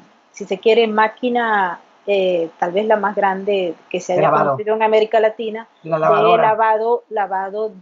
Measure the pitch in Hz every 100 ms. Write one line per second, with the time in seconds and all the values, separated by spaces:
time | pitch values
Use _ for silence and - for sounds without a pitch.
0 | - _ _ - 196 196 226 220 220 214
1 | 220 - 247 240 226 208 185 170 - _
2 | - 202 185 175 165 - 175 185 220 214
3 | 196 202 196 190 196 196 180 160 _ 180
4 | - 180 - 151 143 139 208 220 220 220
5 | 214 226 220 220 220 220 226 _ 160 160
6 | 160 - 220 226 220 214 220 220 226 240
7 | - 214 190 190 196 208 220 190